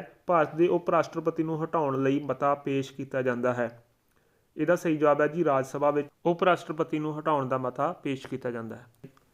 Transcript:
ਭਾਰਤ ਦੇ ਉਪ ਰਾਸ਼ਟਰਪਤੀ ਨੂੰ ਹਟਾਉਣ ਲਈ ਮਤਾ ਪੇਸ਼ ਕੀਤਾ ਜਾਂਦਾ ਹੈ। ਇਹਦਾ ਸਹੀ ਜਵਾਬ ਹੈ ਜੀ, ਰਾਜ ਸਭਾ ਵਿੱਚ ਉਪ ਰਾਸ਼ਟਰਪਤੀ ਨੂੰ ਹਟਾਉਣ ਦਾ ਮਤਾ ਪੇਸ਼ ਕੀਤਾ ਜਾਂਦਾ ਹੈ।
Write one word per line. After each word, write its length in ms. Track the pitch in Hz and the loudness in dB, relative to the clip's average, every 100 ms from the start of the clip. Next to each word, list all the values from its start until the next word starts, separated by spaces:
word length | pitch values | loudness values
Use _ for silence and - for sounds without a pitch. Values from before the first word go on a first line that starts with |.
| - - - | 0 -8 0
ਭਾਰਤ 280 | 175 147 151 | 2 2 2
ਦੇ 120 | 175 | 2
ਉਪ 220 | 175 170 | 2 2
ਰਾਸ਼ਟਰਪਤੀ 540 | 170 147 165 160 160 | 2 0 -2 -2 -2
ਨੂੰ 200 | 160 160 | -2 -2
ਹਟਾਉਣ 380 | 160 170 139 135 | -2 0 0 2
ਲਈ 160 | 135 139 | 2 0
ਮਤਾ 340 | 143 127 143 143 | 0 0 0 0
ਪੇਸ਼ 380 | 143 135 135 | 0 -2 -4
ਕੀਤਾ 280 | - 135 135 | -8 -8 -4
ਜਾਂਦਾ 320 | 127 120 123 | -2 0 0
ਹੈ। 140 | 123 120 120 _ _ _ _ _ _ _ - | 0 -2 -6 _ _ _ _ _ _ _ -4
ਇਹਦਾ 180 | 156 175 | 0 2
ਸਹੀ 220 | 180 156 | 2 2
ਜਵਾਬ 240 | 147 139 | 4 4
ਹੈ 60 | 151 | 2
ਜੀ, 160 | 160 | 2
ਰਾਜ 220 | 156 135 131 | 2 2 0
ਸਭਾ 260 | 143 143 | 0 2
ਵਿੱਚ 160 | 147 143 _ 165 | 2 -2 _ -2
ਉਪ 180 | 175 | 2
ਰਾਸ਼ਟਰਪਤੀ 560 | 185 170 - 160 156 156 | 2 2 0 -4 -2 -2
ਨੂੰ 200 | 151 151 | -4 -4
ਹਟਾਉਣ 280 | 156 147 131 | 0 0 0
ਦਾ 100 | 131 | -2
ਮਤਾ 340 | 127 123 147 | -2 -2 -4
ਪੇਸ਼ 340 | 180 147 135 - | -4 -6 -6 -6
ਕੀਤਾ 240 | 131 127 | -8 -6
ਜਾਂਦਾ 240 | 120 113 110 | -6 -8 -12
ਹੈ। 120 | - _ - _ _ | -18 _ -20 _ _